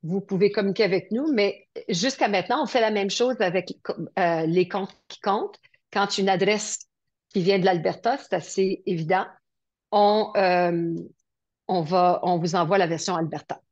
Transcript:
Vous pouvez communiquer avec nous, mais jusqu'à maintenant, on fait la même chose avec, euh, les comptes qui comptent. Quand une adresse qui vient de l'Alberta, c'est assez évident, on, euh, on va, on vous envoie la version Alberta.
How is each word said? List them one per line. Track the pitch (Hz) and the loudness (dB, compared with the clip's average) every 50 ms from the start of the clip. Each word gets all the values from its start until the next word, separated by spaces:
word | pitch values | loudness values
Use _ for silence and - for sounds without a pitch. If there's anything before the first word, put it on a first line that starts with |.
Vous | - 156 180 196 | -6 -4 -6 -6
pouvez | 196 - 196 180 202 202 | -4 -4 0 2 2 2
communiquer | 202 220 202 196 185 - | 2 0 -2 -2 0 0
avec | 220 190 185 185 - - | 2 2 2 -2 -2 -2
nous, | 214 233 285 320 | -4 -2 -2 0
mais | 285 214 202 202 - - _ _ _ - - - | 0 2 2 0 -2 -6 _ _ _ -14 -6 -4
jusqu'à | 196 165 196 262 254 - 302 | -4 -2 -2 -2 0 0 0
maintenant, | 226 202 190 180 - 240 294 302 | 2 2 0 0 0 -2 -2 -2
on | |
fait | 214 - 254 | 0 2 2
la | 226 220 | 2 2
même | 214 202 196 202 | 2 0 -2 -2
chose | 190 - 233 254 262 - | -2 0 0 0 0 0
avec, | 214 180 170 185 180 - - _ _ - - - 170 - _ - | 0 0 0 -2 -4 -4 -14 _ _ -10 -8 -8 -8 -8 _ 0
euh, | 185 170 170 160 160 | 0 0 0 0 0
les | 160 165 180 180 | 2 2 2 2
comptes | 180 - 196 190 196 - _ _ | 0 -2 -6 -6 -6 -12 _ _
qui | _ - - | _ -20 -8
comptent. | - 208 196 220 349 403 - - _ _ _ _ _ _ | -4 -2 -2 -2 -2 -6 -10 -16 _ _ _ _ _ _
Quand | - 202 202 196 - - | -2 -2 -2 0 0 0
une | 196 196 | 2 2
adresse | 190 180 190 190 214 208 208 - - - - _ _ _ _ _ _ _ _ _ | 2 2 2 2 0 0 -2 -6 -8 -10 -12 _ _ _ _ _ _ _ _ _
qui | _ 202 | _ 0
vient | 170 185 196 196 | 2 2 2 4
de | 175 | 4
l'Alberta, | 190 185 175 156 185 170 - - 226 254 285 | 2 2 2 0 -2 -4 -2 -2 -2 -2 -2
c'est | - - | -4 -6
assez | 196 170 160 - - - 190 190 190 - - | -6 -6 -6 -6 -2 -2 0 0 -2 -4 -4
évident, | - 185 160 160 156 185 185 214 - - _ _ _ _ _ _ _ _ _ _ _ | -6 -4 -4 -2 0 0 -2 -2 -6 -12 _ _ _ _ _ _ _ _ _ _ _
on, | - 208 208 208 208 220 214 - - | 2 4 4 4 4 2 0 0 0
euh, | 208 196 185 180 175 180 175 175 170 170 170 165 165 170 - - _ _ _ _ _ _ _ _ _ _ - | 2 2 4 4 4 2 2 0 0 -2 -2 -4 -6 -8 -12 -18 _ _ _ _ _ _ _ _ _ _ -2
on | 180 180 | -2 -2
va, | 160 147 185 185 180 180 175 - - | 0 0 2 4 4 4 2 2 0
on | 180 180 170 | 0 0 0
vous | 160 180 165 | 0 0 0
envoie | 185 170 151 196 196 | 0 2 2 2 2
la | 180 160 | 2 2
version | 165 160 - - 185 | 0 -4 -4 -4 -2
Alberta. | 165 165 151 156 151 - _ 156 - _ _ | -2 -2 -4 -6 -10 -10 _ -12 -12 _ _